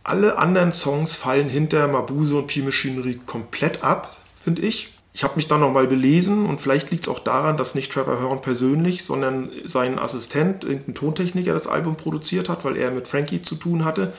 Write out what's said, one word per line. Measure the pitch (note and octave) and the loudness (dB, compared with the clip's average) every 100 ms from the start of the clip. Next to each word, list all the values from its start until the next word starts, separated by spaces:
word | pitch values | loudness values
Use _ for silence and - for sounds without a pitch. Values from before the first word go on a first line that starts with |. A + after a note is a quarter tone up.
alle | - F3 G#3 - | -2 2 4 4
anderen | E3 F#3 F3 | 4 4 4
Songs | E3+ C#3+ C#3+ D#3 - | 2 0 0 0 -2
fallen | B2+ C3+ C#3+ | 2 2 2
hinter | C3 D#3 D#3 C#3+ | 0 2 2 2
Mabuse | C3+ A#2+ C#3 D3+ D3 | 2 0 0 2 2
und | C#3+ | 0
P | D3 | -2
Machinery | C3+ B2+ C#3 C3 B2+ B2 - | -2 0 -2 -4 -4 -6 -6
komplett | A#2 G#2+ - - - | -8 -8 -2 -2 0
ab, | C3 E3+ - - - - | 0 0 -2 -16 -20 -8
find | - E3 | -2 0
ich. | G#3+ A3 - - _ | 0 -4 -8 -18 _
Ich | - C#3 | -6 -4
hab | - | -2
mich | D3+ | 0
dann | D3+ | 2
noch | C#3+ | 4
mal | C3 C3 | 4 4
belesen | C3 C3 D#3+ F3+ G#3 G3+ | 4 6 6 4 2 2
und | C#3+ | 0
vielleicht | C#3 C#3 - | 0 0 0
liegt's | E3 - | -4 -2
auch | B2 | -2
daran, | - C3 D3+ D3+ | 0 0 2 0
dass | C3 C#3+ | 0 -2
nicht | C3 | -2
Trevor | - C3+ B2 | -2 0 0
Horn | C3 C3 | -2 -2
persönlich, | C3+ A#2+ C3 D3+ F3 F3 | -2 0 2 2 2 0
sondern | - C3+ C3+ C3 B2+ - - | -2 0 0 -2 -6 -8 -4
sein | C3 B2 C3 | 0 0 0
Assistent, | A2+ B2+ - C#3+ E3+ F#3+ | -2 -2 -2 0 0 0
irgendein | - C#3 C#3 B2+ | -4 -6 -6 -4
Tontechniker, | C#3+ D#3 F3+ F3+ F3+ | -2 0 -2 0 0
das | D#3+ - | 0 0
Album | - E3 D#3 | -2 -2 -4
produziert | E3+ D#3 - F3+ F3+ | -4 -4 -2 -2 -2
hat, | E3+ | -4
weil | C#3 C3+ | -4 -2
er | B2+ | -2
mit | B2+ B2+ | -4 -4
Frankie | C#3+ D3 F3 | -2 -2 -4
zu | - D#3 | -6 -6
tun | F3 E3+ | -2 0
hatte. | D#3+ D#3 F#3 | 0 0 -4